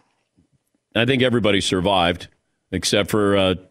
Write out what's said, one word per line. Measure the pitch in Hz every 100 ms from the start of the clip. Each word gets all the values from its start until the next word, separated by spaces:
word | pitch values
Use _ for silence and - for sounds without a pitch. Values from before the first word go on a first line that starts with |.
| _ _ _ _ _ _ _ _ _
I | 107 120
think | 135
everybody | 127 117 104 98
survived | - 92 90 95 87 85 - _ _ _ _
except | 92 - 107 98
for, | 107 101 101
uh, | 95 87 -